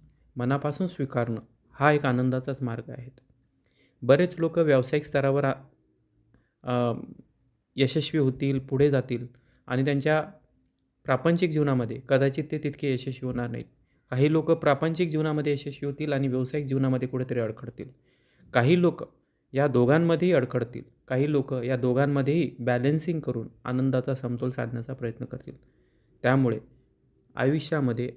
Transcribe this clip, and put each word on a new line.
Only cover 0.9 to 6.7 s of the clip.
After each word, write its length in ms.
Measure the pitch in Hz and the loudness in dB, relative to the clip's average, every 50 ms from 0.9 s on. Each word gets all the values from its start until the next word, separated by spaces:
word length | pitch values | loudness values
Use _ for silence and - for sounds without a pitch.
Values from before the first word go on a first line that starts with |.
| 175 - 139 131 - 127 120 120 113 110 - _ _ _ _ _ | -4 -6 -6 -4 -2 -2 -2 -2 -4 -8 -10 _ _ _ _ _
हा 200 | - - 139 147 | -6 0 2 2
एक 140 | 151 147 143 | 2 2 2
आनंदाचाच 560 | 135 123 123 127 127 127 131 131 - 135 131 | 2 2 2 2 0 0 -2 -4 -6 -6 -4
मार्ग 280 | 131 117 113 120 117 - | -4 -6 -6 -8 -10 -12
आहे. 200 | 117 127 120 131 - _ _ _ _ _ _ _ _ _ _ _ _ _ _ _ _ _ | -14 -14 -16 -18 -20 _ _ _ _ _ _ _ _ _ _ _ _ _ _ _ _ _
बरेच 320 | 123 120 135 - 180 175 - - | 2 4 4 4 4 0 0 -2
लोक 200 | 160 160 165 170 | -2 0 2 2
व्यावसायिक 460 | 165 151 139 131 123 - - 151 147 | 4 6 4 4 4 2 -2 -4 -2
स्तरावर 400 | - - 139 135 139 135 143 139 | -2 -2 0 0 2 0 2 0
आ-, 180 | 135 135 - - - _ _ _ _ _ _ _ _ _ _ _ _ _ _ _ _ _ _ | 0 -2 -4 -10 -20 _ _ _ _ _ _ _ _ _ _ _ _ _ _ _ _ _ _
अ, 300 | - 127 | -6 -2